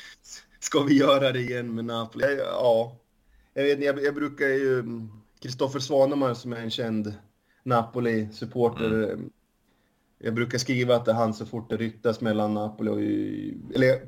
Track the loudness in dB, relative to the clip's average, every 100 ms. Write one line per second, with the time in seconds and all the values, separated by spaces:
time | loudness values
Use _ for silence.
0 | -20 -20 -20 -20 -20 _ -2 2 6 6
1 | 6 4 4 0 -4 -4 -6 -6 -4 -4
2 | -6 -2 -2 0 -2 0 2 2 0 -8
3 | _ _ _ _ _ -2 0 2 0 0
4 | 0 0 -4 0 0 2 2 0 -2 -8
5 | -10 -16 _ _ -10 -4 -4 -4 0 4
6 | 4 4 0 -2 -6 -8 -6 -4 -2 -2
7 | -4 -8 -16 _ _ _ 0 0 0 -2
8 | 0 0 -2 -8 -8 0 2 2 0 0
9 | 0 -4 -8 -16 _ _ _ _ _ _
10 | _ _ -4 -2 -2 -2 -2 0 4 4
11 | 4 2 2 0 -8 -10 -4 -4 -4 -2
12 | -2 0 0 2 2 0 -4 -4 -2 0
13 | 0 -2 -2 -6 -8 -10 -4 2 4 4